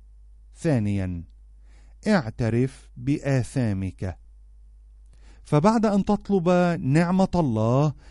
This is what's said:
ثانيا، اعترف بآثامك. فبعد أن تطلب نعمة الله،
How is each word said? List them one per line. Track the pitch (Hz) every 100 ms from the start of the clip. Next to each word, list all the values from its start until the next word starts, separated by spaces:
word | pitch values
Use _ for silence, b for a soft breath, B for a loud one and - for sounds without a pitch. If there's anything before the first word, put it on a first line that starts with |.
| - - - - - -
ثانيا، | 170 127 104 101 92 87 82 - - - - - - - 208
اعترف | 202 113 - 117 117 131 - - -
بآثامك. | 127 147 139 135 113 135 117 95 95 - 95 - - - - - - - - - - b b b
فبعد | - 147 190 226 214
أن | 202 185
تطلب | 208 - 196 170 180 175 170
نعمة | 127 151 175 185 190 180
الله، | 151 110 110 127 151 - b